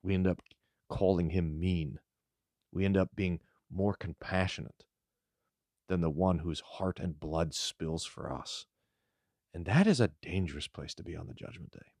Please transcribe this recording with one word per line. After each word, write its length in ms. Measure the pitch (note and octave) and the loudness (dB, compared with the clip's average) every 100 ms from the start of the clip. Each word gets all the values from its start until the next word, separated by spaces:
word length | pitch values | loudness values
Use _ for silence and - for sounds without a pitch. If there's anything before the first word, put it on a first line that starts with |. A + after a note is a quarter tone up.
We 100 | F#2+ | 2
end 140 | F#2+ F#2 | 4 4
up 120 | F2 - - _ _ _ | 2 -4 -20 _ _ _
calling 420 | - F#2+ F#2 E2+ | 2 4 4 4
him 280 | F2+ E2 D2+ | 2 0 0
mean. 400 | F2+ F2 D2+ - _ _ _ _ _ _ _ | 0 2 0 -6 _ _ _ _ _ _ _
We 140 | - G2 | 0 4
end 100 | G2 | 4
up 140 | F#2 - | 2 0
being 240 | F#2 E2+ _ _ _ | 0 0 _ _ _
more 240 | F#2 G2+ | 0 0
compassionate 920 | G2 F2+ D#2 - F#2 F#2 - - - - _ _ _ _ _ _ _ _ _ _ | 0 -6 -10 -4 0 0 -2 -12 -14 -20 _ _ _ _ _ _ _ _ _ _
than 120 | F#2 | 0
the 80 | E2 | 0
one 300 | D2+ F#2 F2 | 2 2 2
whose 220 | E2 D2+ | -2 -6
heart 380 | - - F#2 - | -8 -6 -4 -2
and 200 | F2+ D#2 | -6 -6
blood 340 | D#2 D#2+ D#2+ | -4 0 0
spills 520 | - - - E2 D#2+ - | -2 -8 -6 -4 -4 -6
for 260 | - - | -10 -8
us. 360 | - - - - _ _ _ _ _ _ _ _ | -8 -8 -12 -14 _ _ _ _ _ _ _ _
And 120 | F2 E2 | -10 2
that 220 | C#3 G#3 | 6 6
is 120 | D3+ | 6
a 120 | G#2+ - | 4 2
dangerous 460 | - F#2 F2+ D2 - | -4 -2 -2 -4 -10
place 260 | - C#2+ | -10 -12
to 100 | - | -12
be 120 | - D#2+ | -10 -10
on 120 | - | -10
the 60 | |
judgment 380 | - - - E2 | -12 -14 -14 -16
day. 220 | - - _ | -18 -20 _